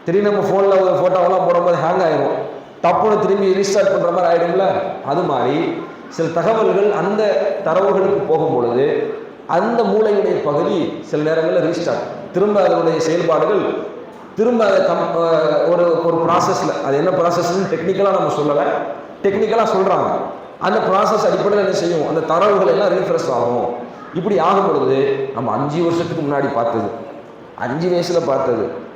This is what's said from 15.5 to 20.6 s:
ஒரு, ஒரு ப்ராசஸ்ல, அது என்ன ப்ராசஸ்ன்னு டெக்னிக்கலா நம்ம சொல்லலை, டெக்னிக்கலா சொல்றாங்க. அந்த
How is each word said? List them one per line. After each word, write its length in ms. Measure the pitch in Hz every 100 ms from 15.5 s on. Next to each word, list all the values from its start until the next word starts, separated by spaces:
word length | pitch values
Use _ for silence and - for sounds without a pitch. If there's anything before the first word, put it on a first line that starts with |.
| - 147
ஒரு, 160 | 175 175 160
ஒரு 140 | 165 165
ப்ராசஸ்ல, 540 | 165 170 - 185 156 -
அது 120 | 131 139
என்ன 140 | 175
ப்ராசஸ்ன்னு 600 | 180 170 165 170 180 190
டெக்னிக்கலா 420 | - 175 190 196 185
நம்ம 160 | 156 147
சொல்லலை, 280 | 147 147 180 - - - - -
டெக்னிக்கலா 440 | 202 214 220 233 202
சொல்றாங்க. 340 | 185 190 170 - - - - -
அந்த 200 | -